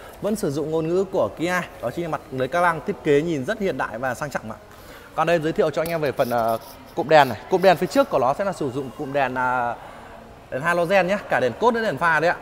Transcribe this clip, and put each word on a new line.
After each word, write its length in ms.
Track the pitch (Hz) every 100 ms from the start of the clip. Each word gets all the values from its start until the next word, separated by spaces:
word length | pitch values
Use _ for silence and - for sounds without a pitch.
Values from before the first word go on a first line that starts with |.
| - -
vẫn 140 | 185 214
sử 140 | 175
dụng 200 | 139 151
ngôn 180 | 160 160
ngữ 160 | 180
của 260 | 190 160 107 -
Kia, 220 | 165 180 - -
đó 80 | 117
chính 140 | 160
là 40 | 170
mặt 120 | 151 -
lưới 180 | 127 131
ca 120 | 175
lăng 200 | 175 160 -
thiết 60 | 190
kế 180 | 160 143
nhìn 220 | 170 151
rất 160 | 131 226
hiện 180 | 190 139
đại 200 | 139 113
và 160 | 131
sang 160 | 117 151
trọng 200 | - 110
ạ. 60 | 110 - - - - -
Còn 120 | - 160
đây 120 | 170
giới 140 | 156
thiệu 180 | 165 160
cho 120 | 156
anh 60 | 165
em 120 | 165
về 120 | 147
phần, 180 | 120 123
ờ, 280 | 120 113 113 - - -
cụm 140 | - 156
đèn 200 | 156 135
này. 100 | 107 -
Cụm 120 | 180
đèn 140 | 185 170
phía 100 | 180
trước 240 | 277 277
của 80 | 156
nó 160 | 123
sẽ 100 | 143
là 80 | 196
sử 180 | - 143
dụng 200 | 127 135 110
cụm 140 | 147
đèn, 220 | 139 131
à, 400 | 127 127 127 120 110 - - - - - - -
đèn 120 | 131
halogen 440 | 165 175 170 196 180
nhé, 120 | 202 -
cả 100 | 131
đèn 120 | 123 117
cốt 140 | 233
lẫn 80 | 233
đèn 160 | 220 135
pha 220 | 170 156
đấy 100 | 165
ạ. 60 | -